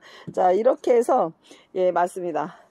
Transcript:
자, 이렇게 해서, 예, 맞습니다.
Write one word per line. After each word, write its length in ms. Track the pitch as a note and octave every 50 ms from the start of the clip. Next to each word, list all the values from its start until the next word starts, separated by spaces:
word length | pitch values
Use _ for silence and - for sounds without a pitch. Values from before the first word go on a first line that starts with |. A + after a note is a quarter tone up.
| - - - - - - -
자, 200 | F3+ F#3 F#3 F#3
이렇게 420 | G3 A3+ B3+ D#4+ - - - B3
해서, 380 | A#3 A#3 - D4+ B3+ F#3+ E3 - _ _ - - - _ _ -
예, 180 | - F#3 F3+ F3
맞습니다. 640 | F3 F3 F3+ - F#3+ F3+ F3 D#3 D3+ D3 F3 - - - _